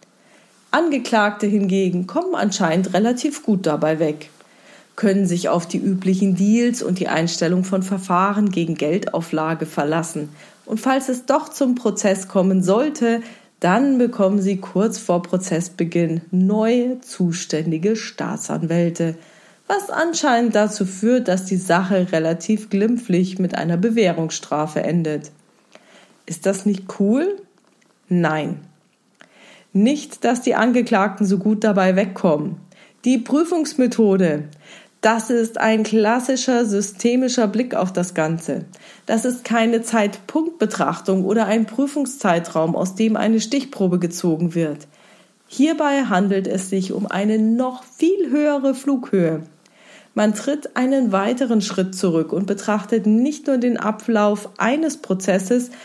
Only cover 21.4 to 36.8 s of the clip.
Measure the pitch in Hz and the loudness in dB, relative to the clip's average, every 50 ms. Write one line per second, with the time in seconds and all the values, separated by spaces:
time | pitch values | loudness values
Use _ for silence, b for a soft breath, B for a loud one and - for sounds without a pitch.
21.4 | 185 - 196 175 180 - 170 180 190 185 202 190 180 185 180 160 160 160 170 170 | 0 -2 -4 -2 0 2 2 2 2 2 2 0 0 0 0 0 0 0 -2 -2
22.4 | - - 214 208 - - - 196 208 233 247 233 - - 180 175 185 185 190 - | -2 -2 -2 -2 -2 -2 -2 0 2 2 0 0 0 0 2 2 2 0 0 -2
23.4 | 185 175 - - - 165 170 170 190 240 226 233 208 175 160 160 160 160 - - | -2 -2 -2 -2 -2 0 0 2 2 2 2 4 2 2 2 0 -2 -4 -4 -8
24.4 | - - 143 147 151 151 - 151 - - 160 175 160 156 151 147 147 - - _ | -6 -4 -2 -2 -2 -2 -2 -4 -2 0 0 0 0 0 -4 -4 -6 -10 -20 _
25.4 | _ _ b b b b b b b b b b b b b b b - 170 - | _ _ b b b b b b b b b b b b b b b -12 -10 -4
26.4 | - 190 196 190 190 208 196 190 - - - - 196 202 226 269 330 392 403 392 | -2 -2 -2 0 0 -2 -2 -2 -6 -8 -4 0 2 2 2 2 0 -2 -4 -6
27.4 | - _ _ _ _ _ _ _ _ _ _ _ _ - 180 180 170 156 156 156 | -10 _ _ _ _ _ _ _ _ _ _ _ _ 0 0 2 2 2 0 0
28.4 | 147 - - - - - _ _ _ _ _ _ _ _ _ _ B B B B | -2 -4 -8 -10 -12 -20 _ _ _ _ _ _ _ _ _ _ B B B B
29.4 | B B B B B B - 196 208 247 302 294 - - - - - 233 254 247 | B B B B B B 0 2 2 2 2 0 -4 -12 -10 -2 0 0 0 0
30.4 | - 247 - - 220 254 233 247 240 - 233 190 196 202 190 - 214 185 196 180 | 0 0 2 2 2 2 2 2 2 2 2 2 2 0 0 -2 0 0 0 2
31.4 | 190 214 214 208 214 220 196 196 185 185 185 190 196 190 - - - 180 151 151 | 2 0 0 2 2 2 2 4 4 4 4 2 0 -2 -2 0 2 2 2 2
32.4 | 151 - - - - b b b b b b b - 247 262 240 233 - 269 302 | -2 -6 -8 -10 -16 b b b b b b b 0 2 2 2 0 0 2 2
33.4 | 339 339 359 330 302 - - - 254 240 247 - 220 202 190 190 185 165 147 151 | 2 2 0 0 -2 -2 0 0 0 2 4 4 4 4 6 4 4 2 2 -2
34.4 | 147 151 B B B B B B B B B - - 220 226 226 226 - 247 233 | -4 -10 B B B B B B B B B 0 0 2 2 0 0 0 0 0
35.4 | 226 226 226 - - 220 220 220 214 214 220 226 208 208 233 254 247 - 262 254 | 0 0 -2 0 0 2 2 2 2 2 2 4 4 4 2 0 0 -2 -2 -2
36.4 | - 262 254 240 247 214 202 202 | 0 0 2 2 2 2 0 -2